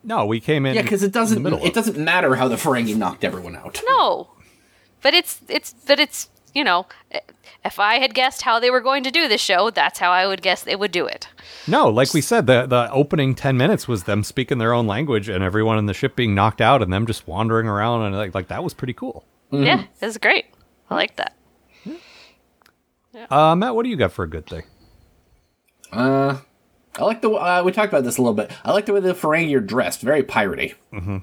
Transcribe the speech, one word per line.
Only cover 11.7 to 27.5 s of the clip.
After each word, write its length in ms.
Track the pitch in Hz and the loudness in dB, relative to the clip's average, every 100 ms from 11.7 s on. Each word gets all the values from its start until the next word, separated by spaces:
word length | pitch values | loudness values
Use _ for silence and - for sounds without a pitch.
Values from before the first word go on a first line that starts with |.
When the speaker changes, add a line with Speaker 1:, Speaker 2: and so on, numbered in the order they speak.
| 247 160 | 2 4
Speaker 1:
like 240 | 110 135 | 4 2
we 80 | 160 | 2
said, 260 | - 233 127 | 2 2 4
the, 180 | 123 131 | 4 4
the 240 | 123 117 | 0 2
opening 460 | 135 143 165 135 127 | 0 0 2 0 0
ten 200 | 143 127 | 0 2
minutes 300 | 147 214 - | 2 2 -2
was 160 | 110 | -4
them 200 | 101 104 | 0 -2
speaking 340 | 101 - 123 127 | -2 -4 -2 0
their 140 | 113 | 2
own 140 | 120 113 | 2 0
language 400 | 101 151 110 101 | -2 0 -2 0
and 160 | 92 | -2
everyone 340 | 95 107 110 110 | 0 2 2 2
in 80 | 104 | 0
the 80 | |
ship 220 | 95 135 - | -2 -4 0
being 180 | 120 | 0
knocked 260 | 98 107 - | 2 2 4
out 220 | 113 135 | 4 4
and 100 | 95 | 2
them 140 | 92 113 | 0 -2
just 220 | 107 - | -4 -6
wandering 400 | 90 110 113 113 | -4 0 0 0
around 340 | 101 113 117 | -2 0 0
and, 140 | 107 98 | -2 -4
like, 180 | 104 | -4
like, 140 | 95 92 | -6 -6
that 160 | 95 | -6
was 100 | 175 | -8
pretty 200 | - 131 | -8 -10
cool. 300 | - 254 - _ _ _ | -8 -10 -12 _ _ _
Speaker 2:
Mm-hmm. 120 | 143 | 0
Speaker 3:
Yeah, 200 | 139 370 - _ | 2 0 -4 _
it 40 | 214 | -8
was 120 | 214 | -2
great. 280 | - 403 - _ _ _ _ | 0 0 -4 _ _ _ _
I 40 | - | -4
liked 220 | - - | -4 -6
that. 180 | - _ _ _ _ _ 214 339 - - - _ _ _ _ _ _ _ _ 233 233 | -10 _ _ _ _ _ -16 -16 -18 -20 -20 _ _ _ _ _ _ _ _ -20 -2
Speaker 1:
Uh, 240 | 139 156 170 | 4 4 4
Matt, 180 | 233 | 0
what 80 | 226 | -2
do 60 | 247 | -2
you 60 | 185 | 0
got 160 | 95 | -2
for 120 | - | -2
a 40 | 82 | -8
good 180 | 80 - | -8 -12
thing? 160 | 82 - _ _ _ _ _ _ _ _ _ _ _ - | -14 -14 _ _ _ _ _ _ _ _ _ _ _ -12
Speaker 2:
Uh, 460 | 101 131 135 139 135 _ _ _ _ _ - | -2 0 2 0 -2 _ _ _ _ _ -2
I 60 | |
like 180 | 190 226 | -2 0
the, 80 | 226 | 0
uh, 320 | 214 180 | 0 2